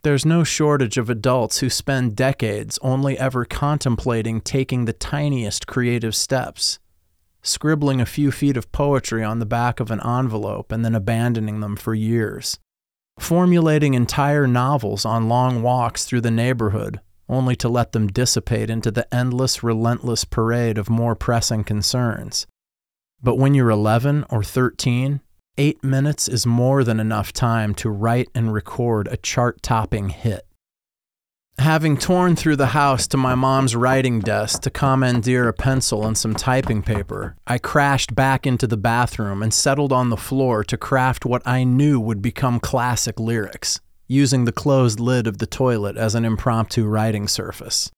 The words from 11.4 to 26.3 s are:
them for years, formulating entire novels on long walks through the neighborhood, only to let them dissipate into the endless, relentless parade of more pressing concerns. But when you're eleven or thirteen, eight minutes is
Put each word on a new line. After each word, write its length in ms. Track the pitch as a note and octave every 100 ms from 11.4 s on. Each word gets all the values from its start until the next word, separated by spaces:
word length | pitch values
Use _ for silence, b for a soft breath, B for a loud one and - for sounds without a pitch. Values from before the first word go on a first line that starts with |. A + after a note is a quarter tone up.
| G#2+ G#2+
them 160 | G#2 G2
for 180 | -
years, 640 | A2 A2 A#2 G#2+ - - - _ _ _ _ _ -
formulating 760 | - E3+ F3+ F3 D#3+ D3+ D3
entire 540 | B2+ A#2+ - C#3+ D3 C3+
novels 580 | A#2+ B2+ D3 A2 G#2
on 240 | A2 A2+ A2+
long 320 | B2 B2+ A#2+
walks 460 | A#2 B2+ A#2 - -
through 160 | B2
the 80 | A#2
neighborhood, 720 | A2+ A#2+ B2+ A2 G#2+ G#2 G#2+ _ _ -
only 260 | B2+ C3 B2
to 120 | B2
let 240 | A#2+ A#2
them 140 | A2+ G#2+
dissipate 640 | G2 B2 - - A2 G#2+
into 200 | A2+ A2+
the 160 | A2 -
endless, 480 | B2 B2+ B2 C3 -
relentless 640 | A#2 A2+ A#2 A#2+ A#2+ A2+
parade 540 | - - A2+ A#2+ A#2 G#2+
of 100 | G2
more 260 | A2+ A#2
pressing 480 | A2+ - A#2 - A2
concerns. 840 | G2+ G#2 G2+ B2+ A#2+ - - - - _ _ _ _ _ _ _
But 140 | B2+ A#2
when 160 | C3+
you're 160 | C#3+ A#2+
eleven 560 | G#2+ G#2+ A#2 C3+ D3 -
or 120 | A#2
thirteen, 760 | G2 - B2 - - A#2+ C3+ C#3+ _ _ _ -
eight 260 | C#3+ -
minutes 420 | C3+ C3+ C#3+ D3
is 200 | -